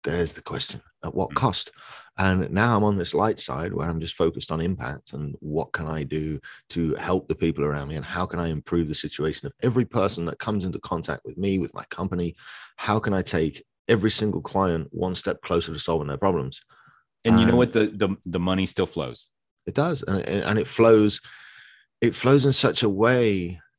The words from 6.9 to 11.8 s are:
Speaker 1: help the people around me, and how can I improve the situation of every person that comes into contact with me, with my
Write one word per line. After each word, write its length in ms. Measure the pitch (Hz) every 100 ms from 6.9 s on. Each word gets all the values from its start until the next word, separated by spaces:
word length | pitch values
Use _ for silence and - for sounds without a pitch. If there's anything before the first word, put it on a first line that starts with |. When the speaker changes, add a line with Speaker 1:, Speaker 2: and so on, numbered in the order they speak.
| -
Speaker 1:
help 320 | - 92 -
the 60 | -
people 280 | 85 76
around 240 | 73 71 71
me, 60 |
and 100 | 76
how 220 | 67 87 92
can 140 | 85
I 80 | 85
improve 400 | 76 - 87 78
the 60 |
situation 520 | 76 76 - 78 - 143
of 60 | _
every 220 | 127 123
person 400 | 123 117 101 -
that 160 | 85 -
comes 240 | - 104
into 160 | 92 -
contact 420 | - 85 80 73
with 140 | - -
me, 220 | 98 95
with 120 | 82
my 100 | -